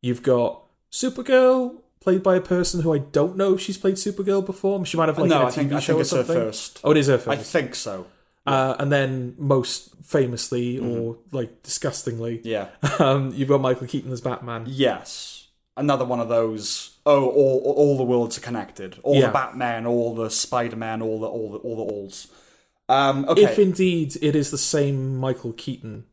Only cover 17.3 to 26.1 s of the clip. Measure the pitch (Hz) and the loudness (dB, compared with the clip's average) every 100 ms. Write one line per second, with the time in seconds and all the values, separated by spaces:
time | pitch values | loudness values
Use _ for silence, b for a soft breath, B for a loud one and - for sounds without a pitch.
17.3 | 139 135 131 131 143 147 135 123 123 117 | 4 4 4 0 4 4 4 2 2 0
18.3 | - - 120 95 - 95 - 131 143 127 | -4 -6 -8 -8 -12 -14 -8 2 4 4
19.3 | 135 131 127 123 117 117 120 117 113 113 | 2 -6 -4 -4 -2 -2 0 -2 -4 -4
20.3 | - - 123 117 113 113 110 110 110 110 | -2 -2 -2 -4 -6 -8 -6 -4 -4 -6
21.3 | 117 110 101 120 113 110 104 98 - - | -6 -8 -10 -10 -8 -6 -8 -10 -16 -18
22.3 | b b b b b _ 135 139 139 139 | b b b b b _ 2 4 0 2
23.3 | 165 208 - 196 180 185 170 147 - 151 | 6 6 6 2 4 0 0 -2 -2 0
24.3 | 147 143 139 - 151 143 139 131 131 131 | 2 0 0 0 2 0 0 -2 -2 -2
25.3 | 127 120 110 - 123 110 107 117 | -4 -6 -10 -10 -10 -12 -16 -18